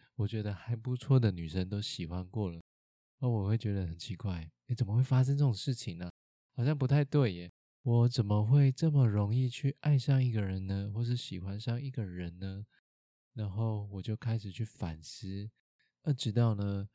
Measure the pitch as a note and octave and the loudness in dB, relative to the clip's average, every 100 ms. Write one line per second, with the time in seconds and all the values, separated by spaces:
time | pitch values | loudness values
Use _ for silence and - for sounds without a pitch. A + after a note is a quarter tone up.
0 | _ - G2+ A2+ G#2 F#2+ - A#2 B2 B2 | _ -4 -4 -2 -4 -6 -6 -6 -4 -4
1 | - C3 A2+ F2+ D#2+ F#2 F#2 G2+ G#2+ - | 4 4 4 2 -4 -4 -2 -4 -4 -6
2 | E2 F2+ F2+ A2 G2 E2+ - _ _ _ | -6 -6 -6 -4 -4 -6 -14 _ _ _
3 | _ - B2+ A2+ G2 A2 G#2+ G2+ F2 E2 | _ -4 0 0 2 0 0 -2 -4 -6
4 | - F2 G2 F2 D#2+ _ - B2 G2 A2+ | -10 -8 -6 -6 -10 _ -6 -4 0 2
5 | C3 C3 C3 C#3+ C#3+ G2+ - B2 - E2+ | 4 4 2 2 2 0 -4 -6 -6 -8
6 | F2 - _ _ _ - B2 D3+ B2+ C#3+ | -10 -12 _ _ _ -2 0 0 2 2
7 | C#3+ D3+ B2 F2 F2 - _ _ B2+ A#2 | 4 2 2 0 -10 -16 _ _ 2 6
8 | A#2+ A#2+ G2+ G#2 G#2+ C#3+ C#3 C3 E3 D3 | 6 4 2 4 6 6 6 4 2 4
9 | A#2+ G2+ G2+ A#2+ B2+ - C#3 - D3+ C#3+ | 4 4 2 2 0 0 -4 0 2 4
10 | C3+ C3+ B2+ A2+ G2 F#2+ F#2+ G2 G2+ G#2 | 4 2 2 0 0 -2 -2 -2 -2 -2
11 | A#2 A#2+ - F2+ F#2+ G2+ A2+ A#2+ C#3 B2+ | -2 -2 -4 -8 -6 -6 -4 -4 -4 -6
12 | G2 F2 F2 F2 F#2+ F#2+ G#2 _ _ _ | -6 -6 -8 -8 -8 -8 -12 _ _ _
13 | _ _ _ A2+ G#2 F#2+ A2+ G#2 G2+ G2 | _ _ _ -8 -6 -2 -2 -2 -6 -8
14 | F#2 G#2+ A#2 A2+ G2+ F2+ G#2+ - F2 D#2+ | -6 -4 -2 -4 -4 -8 -8 -6 -8 -8
15 | E2 - F#2+ G2 G#2+ - _ _ _ _ | -12 -12 -10 -8 -10 -14 _ _ _ _
16 | - C3+ - A2+ A#2 G#2 G2+ G2 G2 | -4 -2 0 2 2 2 -2 -4 -6